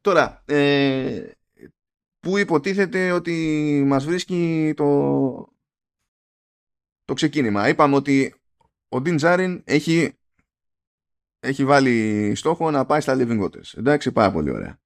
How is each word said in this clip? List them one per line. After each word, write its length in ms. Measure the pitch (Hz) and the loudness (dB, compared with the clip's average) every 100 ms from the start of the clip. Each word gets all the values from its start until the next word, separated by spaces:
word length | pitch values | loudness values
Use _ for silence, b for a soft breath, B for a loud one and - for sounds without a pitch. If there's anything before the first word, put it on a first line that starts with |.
Τώρα, 420 | 202 170 127 - | 4 2 2 -6
ε, 840 | - 147 143 143 139 135 131 110 - - _ _ 76 _ _ _ _ _ | -2 2 2 2 0 -2 -4 -8 -12 -20 _ _ -20 _ _ _ _ _
που 180 | 160 202 | -4 -2
υποτίθεται 720 | 196 156 190 196 190 185 185 | 2 0 0 -2 0 0 0
ότι 720 | 180 170 165 160 151 151 147 139 | -2 -2 -4 -2 -2 0 2 2
μας 180 | 135 | 2
βρίσκει 680 | 143 180 - 180 170 160 156 | 0 -4 -4 -2 0 0 -2
το, 800 | 151 143 143 139 139 135 123 - _ _ _ _ _ _ _ _ _ _ _ _ _ _ _ | 0 0 2 0 0 -2 -6 -18 _ _ _ _ _ _ _ _ _ _ _ _ _ _ _
το 100 | - | -8
ξεκίνημα. 540 | 135 156 151 120 101 113 | -2 -2 0 0 0 0
Είπαμε 280 | 156 147 | 2 4
ότι 400 | 139 139 135 131 _ _ _ _ _ _ | 4 2 0 0 _ _ _ _ _ _
ο 140 | 127 | -4
Din 160 | 147 160 | -2 0
Djarin 400 | 165 180 185 180 | 2 2 0 -6
έχει, 500 | - 151 156 165 156 - _ _ _ _ _ _ _ _ _ _ _ _ | 0 0 2 0 0 -6 _ _ _ _ _ _ _ _ _ _ _ _
έχει 260 | 123 139 | -8 -2
βάλει 680 | 135 143 135 117 110 104 104 | 2 4 4 2 0 0 -2
στόχο 360 | 101 151 165 160 | -2 -2 -2 0
να 140 | 143 | -2
πάει 160 | 131 151 | 0 0
στα 140 | 143 131 | 0 -2
Living 260 | 117 113 | 0 -2
Waters. 340 | 92 - - - | -4 -6 -18 -4
Εντάξει, 340 | 120 147 131 | 0 0 0
πάρα 200 | - 101 | 2 2
πολύ 200 | 90 71 | 2 -4
ωραία. 300 | 57 50 - | -6 -10 -16